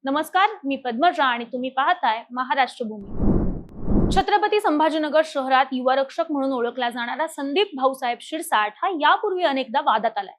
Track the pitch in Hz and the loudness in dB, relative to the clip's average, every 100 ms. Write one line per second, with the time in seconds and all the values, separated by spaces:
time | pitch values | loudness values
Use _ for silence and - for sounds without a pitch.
0 | 269 285 311 370 415 415 269 269 254 226 | -2 -2 0 2 2 2 -6 -4 -4 2
1 | 339 311 269 240 233 247 254 254 294 359 | 2 4 0 0 -6 -6 -4 0 0 2
2 | 240 220 233 247 254 277 247 - 220 214 | 0 -2 -6 -6 -2 0 0 -2 -8 -8
3 | 196 - - - - - - - - - | -8 0 2 4 0 -4 -10 -6 0 2
4 | - - 381 403 403 415 415 302 311 311 | 4 2 2 2 2 2 2 2 2 0
5 | 302 302 311 285 262 262 269 254 254 262 | 2 2 2 -2 2 2 2 0 0 0
6 | 269 - 330 285 269 262 233 240 240 240 | 0 -2 -2 0 -2 -2 -4 -2 -6 -4
7 | 240 247 311 - 277 294 403 269 262 262 | -8 -4 -4 -4 -4 0 0 0 -2 0
8 | 247 240 - 311 330 226 214 - 359 339 | -4 -4 -6 -8 -2 0 0 -2 -4 2
9 | 294 392 427 370 339 269 254 254 294 220 | 2 2 2 0 0 0 -2 -2 2 2
10 | 220 220 190 | 0 -4 -10